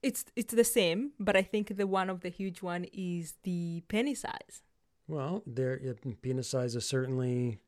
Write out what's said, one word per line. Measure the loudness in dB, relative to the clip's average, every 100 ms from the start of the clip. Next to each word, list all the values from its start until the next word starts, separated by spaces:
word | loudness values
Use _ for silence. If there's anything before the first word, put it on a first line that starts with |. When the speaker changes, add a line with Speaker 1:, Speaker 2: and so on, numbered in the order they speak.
Speaker 1:
it's, | 0 -2 -6 -6
it's | 0
the | 4
same, | 6 6 4 2 -2 -2
but | 4 4
I |
think | 4 0 -2 -2
the | 2
one | 2 0
of | -2
the | -6
huge | -6 -6 -6
one | -4 -4 -4
is | -4 -2 -2 -4 -8
the | -4 -2 -2 -4 -2
penis | 0 0 -2
size. | -6 -8 -12 -20 _ _ _ _ -8
Speaker 2:
Well, | -4 -2 -4 -4
there, | -2 -2 -2
yeah, | -6 -6 -8 -6
penis | -2 -2 0
size | 0 0 -2
is | 0
certainly | 0 0 0 2 2 0 -2